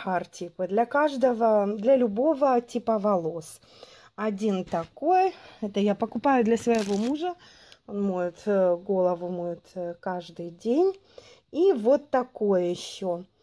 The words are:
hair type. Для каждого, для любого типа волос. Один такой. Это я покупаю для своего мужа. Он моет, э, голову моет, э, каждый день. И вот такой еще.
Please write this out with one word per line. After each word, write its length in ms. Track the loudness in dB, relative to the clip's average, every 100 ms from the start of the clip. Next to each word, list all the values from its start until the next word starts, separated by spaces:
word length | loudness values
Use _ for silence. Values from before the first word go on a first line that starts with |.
| 0
hair 240 | -4 -4
type. 380 | -10 -14 -8 -2
Для 180 | 0 0
каждого, 800 | 2 0 2 0 2 4 4 2 0
для 180 | 2 4
любого 640 | 4 2 0 2 2 2
типа 400 | 0 -4 -2 0
волос. 600 | 2 0 -2 -6 -10 -18 -20 -20 -20 -20 -20 -8
Один 500 | -6 -2 -2 -2 -2
такой. 680 | -6 -6 -4 2 2 2 -2 -14 -12
Это 180 | -6 -2
я 160 | 0 0
покупаю 480 | -4 -2 0 2
для 140 | 2 0
своего 400 | 0 0 0 -2
мужа. 380 | -2 -2 -4 -8 -14 -20 -20 -20 -12
Он 160 | -4
моет, 380 | -2 -2 -4 -4 -2
э, 300 | 2 4 2
голову 540 | 0 0 2 0 -4
моет, 340 | -6 -6 -8 -12 -10
э, 180 | -10
каждый 580 | -8 -8 -8 -10 -14 -14
день. 420 | -8 -2 2 2 -2 _ -20 -20 -20 _
И 220 | 0 2
вот 360 | 4 2 2 2
такой 600 | -2 -2 -4 0 2 0
еще. 560 | -4 -8 -8 -6 -6 -10 _